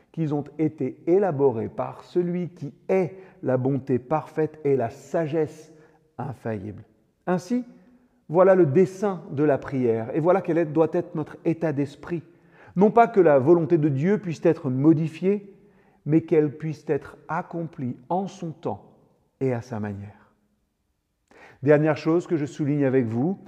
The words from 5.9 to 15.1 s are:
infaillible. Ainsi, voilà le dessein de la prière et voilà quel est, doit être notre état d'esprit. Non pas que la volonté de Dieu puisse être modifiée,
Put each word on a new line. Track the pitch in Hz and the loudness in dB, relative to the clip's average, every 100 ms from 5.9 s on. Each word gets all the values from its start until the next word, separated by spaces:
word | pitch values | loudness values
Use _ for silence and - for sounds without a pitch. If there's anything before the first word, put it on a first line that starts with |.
| _ _ - | _ _ -12
infaillible. | 135 110 117 110 101 101 - _ _ _ - | -12 -10 -8 -8 -10 -14 -20 _ _ _ -4
Ainsi, | 180 - 247 240 - _ _ _ _ _ | -4 -2 -6 -6 -18 _ _ _ _ _
voilà | 156 185 | 4 6
le | 190 | 6
dessein | 165 139 185 - 208 180 - | 6 4 2 0 -6 -6 -8
de | 135 | -2
la | 151 135 | 0 0
prière | - 135 120 113 113 | -2 -2 0 0 -2
et | 160 | -2
voilà | 156 190 | 2 2
quel | 185 160 | 2 -2
est, | 165 | 0
doit | 151 160 | 0 0
être | 175 175 | 0 -4
notre | 160 147 - | -8 -10 -6
état | - 165 165 | -4 -2 -2
d'esprit. | 143 139 - - 170 - _ _ _ - | -2 -6 -8 -10 -10 -10 _ _ _ -10
Non | - 208 | 2 4
pas | 214 226 | 6 4
que | 226 | 6
la | 165 143 | 6 6
volonté | 127 170 160 170 | 6 4 4 2
de | 151 | 2
Dieu | 131 165 208 | 0 0 0
puisse | 175 147 175 | -2 -2 0
être | 156 135 | 0 -2
modifiée, | 127 147 156 160 | 2 4 4 0